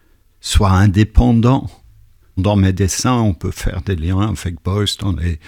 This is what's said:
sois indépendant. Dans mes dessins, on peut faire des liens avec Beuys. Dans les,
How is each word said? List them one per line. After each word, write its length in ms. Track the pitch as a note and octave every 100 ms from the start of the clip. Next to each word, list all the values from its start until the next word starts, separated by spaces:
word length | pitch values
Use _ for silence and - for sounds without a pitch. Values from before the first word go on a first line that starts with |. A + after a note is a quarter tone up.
| _ _ _ _
sois 300 | - - G2+
indépendant. 1000 | F#2+ G2+ F2+ G#2+ - B2 A#2 A#2 C3+ - - _ _ - _ _ -
Dans 180 | F#2+ G#2
mes 160 | F#2+
dessins, 460 | F#2 F#2+ - B2 B2
on 160 | A2
peut 160 | E2+ F#2
faire 320 | - - F2+
des 140 | - F2+
liens 340 | E2 F#2 G#2+
avec 340 | F#2 F#2 E2
Beuys. 320 | - G2+ G2+ -
Dans 140 | G#2+
les, 260 | E2 E2+ D#2+